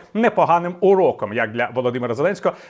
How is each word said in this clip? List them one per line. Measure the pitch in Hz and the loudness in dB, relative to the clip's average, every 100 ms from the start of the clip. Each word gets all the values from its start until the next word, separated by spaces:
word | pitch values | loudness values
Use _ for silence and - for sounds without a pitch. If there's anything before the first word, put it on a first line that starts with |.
| - | -8
непоганим | 208 233 214 156 170 175 175 | -2 0 2 2 2 0 0
уроком | 185 196 160 113 104 | 2 4 2 0 -4
як | 110 113 | -4 -4
для | 117 123 120 | -2 -4 -2
Володимира | 123 123 120 | -2 -2 -4
Зеленського, | 117 160 196 185 - - | -2 -2 -2 -4 -4 -8